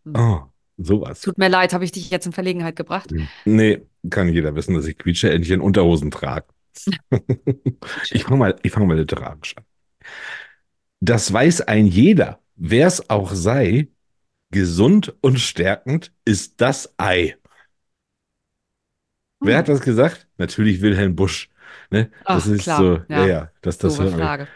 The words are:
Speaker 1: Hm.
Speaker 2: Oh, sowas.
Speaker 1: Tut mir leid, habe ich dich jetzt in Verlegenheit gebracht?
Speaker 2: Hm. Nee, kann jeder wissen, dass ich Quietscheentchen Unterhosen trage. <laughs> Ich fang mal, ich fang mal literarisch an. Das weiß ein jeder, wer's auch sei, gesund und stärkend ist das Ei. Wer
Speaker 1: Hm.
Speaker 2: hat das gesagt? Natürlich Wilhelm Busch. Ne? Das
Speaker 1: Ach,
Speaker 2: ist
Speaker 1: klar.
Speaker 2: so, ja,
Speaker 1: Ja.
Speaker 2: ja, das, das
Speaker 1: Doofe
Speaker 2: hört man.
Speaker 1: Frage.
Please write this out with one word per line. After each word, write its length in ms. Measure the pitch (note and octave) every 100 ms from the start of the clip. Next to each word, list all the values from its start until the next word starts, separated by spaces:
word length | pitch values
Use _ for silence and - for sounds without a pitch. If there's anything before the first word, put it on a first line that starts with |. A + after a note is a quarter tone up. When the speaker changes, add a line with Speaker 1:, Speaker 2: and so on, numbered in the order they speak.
| D#3
Speaker 1:
Hm. 80 | B2+
Speaker 2:
Oh, 260 | A#2 F2 - _ _ -
sowas. 440 | E2+ G#2 - -
Speaker 1:
Tut 180 | G3 F#3
mir 80 | F#3+
leid, 260 | F#3 F3+
habe 100 | F3
ich 80 | F3+
dich 200 | F#3+ F3
jetzt 160 | F3+ F3+
in 40 |
Verlegenheit 440 | F#3+ F#3 F3+ E3 D#3+
gebracht? 340 | D#3+ F#3 -
Speaker 2:
Hm. 180 | D#2+ D2+ - G#2
Nee, 360 | A2 A2 - - _ F2
kann 220 | G#2 F2+
jeder 240 | E2 D2+
wissen, 220 | D2+ D2+ E2+
dass 100 | D#2+
ich 140 | -
Quietscheentchen 600 | F2 E2+ A2 E2 E2+ F#2
Unterhosen 500 | F#2+ G2+ E2+ E2 D2+
trage. 340 | - - - - _ _ - - F3 -
<laughs> 1000 | B2 - B2+ - B2+ B2+ - - - -
Ich 120 | G#2+ -
fang 120 | C3+
mal, 180 | G2+ -
ich 100 | G2+
fang 140 | G#2+ F#2+
mal 140 | D#2+
literarisch 580 | D#2 - - D2+ - -
an. 60 | - _ _ _ - - - - - _ _ _ _ -
Das 340 | F#2+ A2+ G#2
weiß 280 | G#2+ D#3 E3+
ein 260 | - G#2+ G#2+
jeder, 520 | F2 E3 F3+ F#2+ - _ -
wer's 540 | D#2+ A2+ F3+ F3+ -
auch 220 | G#2 F#2
sei, 540 | G2 F2+ C3+ G2 B2 D3 _ _ _ _ _ _
gesund 640 | - F2+ E2+ B2 G#3 - -
und 220 | C3 B2+
stärkend 720 | - - F2+ G#2 B2+ D#3+ - _
ist 380 | - G2 - -
das 320 | B2 C3+ - -
Ei. 380 | G2 F2+ D#2+ - _ _ _ _ _ _ _ _ _ _ _ _ _ _ _ _ _ _ _ -
Wer 140 | G2+ C#3
Speaker 1:
Hm. 40 |
Speaker 2:
hat 80 | D3+
das 140 | C#3
gesagt? 440 | C3 A2 D#3 - _ -
Natürlich 440 | F2 - G#2+ F#2
Wilhelm 360 | G#2 F#2+ G2 E2+
Busch. 320 | F#2+ - - _ - - -
Ne? 220 | G#2+ A2+ -
Das 200 | F#3+ F#3 F#2+
Speaker 1:
Ach, 20 |
Speaker 2:
ist 140 | G#2
Speaker 1:
klar. 140 | E3+ D3+
Speaker 2:
so, 180 | F#2 E2+ F2
ja, 100 | -
Speaker 1:
Ja. 60 | F#2+
Speaker 2:
ja, 260 | E2 D#2+ _
das, 160 | F2 -
das 180 | F2+ D2+
Speaker 1:
Doofe 80 |
Speaker 2:
hört 80 | F#2+
man. 80 | E2
Speaker 1:
Frage. 260 | D#2 - C#3+